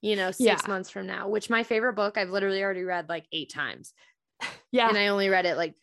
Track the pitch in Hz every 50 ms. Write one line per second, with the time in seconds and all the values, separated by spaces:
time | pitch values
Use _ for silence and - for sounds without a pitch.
0 | - 208 214 202 185 185 190 - 254 220 190 165 - 208 196 185 185 - - 202
1 | 190 190 185 185 202 196 214 214 - - 233 226 233 - 233 220 226 254 214 208
2 | 208 208 208 214 196 180 185 202 196 196 190 196 196 196 196 185 185 185 180 175
3 | 165 156 170 165 160 - - 160 143 - - 196 139 123 - 64 - - - _
4 | _ _ _ _ _ _ _ - - - - - _ _ - 247 233 226 208 208
5 | 202 208 202 202 196 196 190 185 180 175 156 143 170 160 156 _